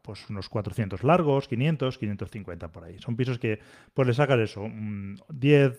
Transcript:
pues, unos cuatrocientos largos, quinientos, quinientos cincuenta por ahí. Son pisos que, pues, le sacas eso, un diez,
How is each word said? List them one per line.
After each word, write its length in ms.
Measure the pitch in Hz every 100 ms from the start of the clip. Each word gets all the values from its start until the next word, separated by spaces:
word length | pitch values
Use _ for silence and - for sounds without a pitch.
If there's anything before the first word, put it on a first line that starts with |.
pues, 260 | - 101 -
unos 200 | 101 -
cuatrocientos 540 | 113 98 - 98 92
largos, 440 | 123 180 151 139 -
quinientos, 500 | 117 147 156 131 127
quinientos 320 | 107 98 95
cincuenta 420 | 110 90 85 85
por 120 | 85
ahí. 160 | 85 98
Son 160 | - 117
pisos 240 | 127 120
que, 200 | 117 107 - - _ -
pues, 120 | 127
le 60 |
sacas 240 | 120 139 127
eso, 240 | 107 95
un 580 | 110 110 107 101 98 101 -
diez, 480 | 143 135 143 139